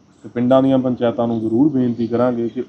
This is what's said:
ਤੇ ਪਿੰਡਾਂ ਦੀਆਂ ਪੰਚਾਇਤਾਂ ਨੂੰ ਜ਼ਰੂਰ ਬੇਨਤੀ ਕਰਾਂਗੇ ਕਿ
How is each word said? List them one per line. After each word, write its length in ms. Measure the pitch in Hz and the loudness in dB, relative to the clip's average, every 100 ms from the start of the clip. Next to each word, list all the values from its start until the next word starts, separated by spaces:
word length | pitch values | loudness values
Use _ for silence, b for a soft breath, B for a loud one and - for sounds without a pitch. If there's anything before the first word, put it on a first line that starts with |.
| _ _ | _ _
ਤੇ 60 | 113 | -12
ਪਿੰਡਾਂ 300 | 120 123 131 | -4 2 4
ਦੀਆਂ 160 | 135 131 | 4 2
ਪੰਚਾਇਤਾਂ 480 | 127 120 120 117 117 | 0 0 -2 0 -2
ਨੂੰ 120 | 117 | -2
ਜ਼ਰੂਰ 300 | 110 113 151 | -2 2 2
ਬੇਨਤੀ 380 | 135 123 117 113 | 2 -2 -2 -4
ਕਰਾਂਗੇ 420 | 117 123 120 117 | 0 0 0 -6
ਕਿ 140 | 127 | -6